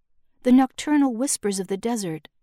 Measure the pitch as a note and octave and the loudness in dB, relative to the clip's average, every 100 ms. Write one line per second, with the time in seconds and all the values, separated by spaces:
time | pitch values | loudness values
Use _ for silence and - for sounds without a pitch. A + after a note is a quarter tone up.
0 | _ _ _ _ B3+ B3+ C4 - - D4 | _ _ _ _ 4 4 4 -2 -2 2
1 | C#4 A3 C#4 - G#3 G3 F#3 G3 A3+ A#3+ | 2 0 -4 -4 -4 -4 -6 -6 -4 -4
2 | F#3+ D#3 - _ | -6 -8 -14 _